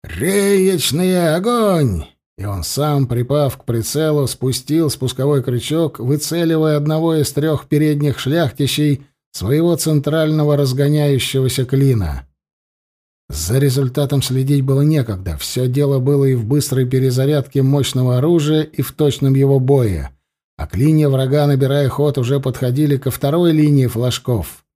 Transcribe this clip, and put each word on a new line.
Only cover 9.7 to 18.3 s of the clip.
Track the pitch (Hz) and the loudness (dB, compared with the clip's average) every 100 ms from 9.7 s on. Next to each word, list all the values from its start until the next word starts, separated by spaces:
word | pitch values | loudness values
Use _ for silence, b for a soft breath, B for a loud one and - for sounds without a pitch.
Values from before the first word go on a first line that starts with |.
| 170 | 0
центрального | 160 151 143 160 156 156 147 143 | 0 0 0 0 0 2 2 2
разгоняющегося | 139 127 143 151 147 135 - 135 131 127 | 0 0 0 2 2 0 0 -2 -2 -2
клина. | 127 139 139 120 85 65 64 _ _ _ _ _ _ _ _ _ _ | -2 2 2 2 -2 -6 -12 _ _ _ _ _ _ _ _ _ _
За | 76 80 127 | -8 -2 0
результатом | 143 127 135 127 143 143 | 2 0 -2 -2 0 0
следить | - 131 131 143 | 0 -2 0 0
было | 135 135 | 2 2
некогда, | 147 156 117 98 95 76 | 2 2 -2 -6 -6 -8
всё | - 127 127 | -6 -4 -2
дело | 131 143 135 | 0 0 0
было | 127 143 135 | 2 2 2
и | |
в | 127 | 2
быстрой | 110 147 135 131 127 | 0 -2 0 -2 0
перезарядке | 131 131 127 135 151 131 139 | 2 2 2 0 0 -2 0
мощного | 135 143 123 127 127 123 | 2 2 0 0 0 2
оружия, | 151 | 2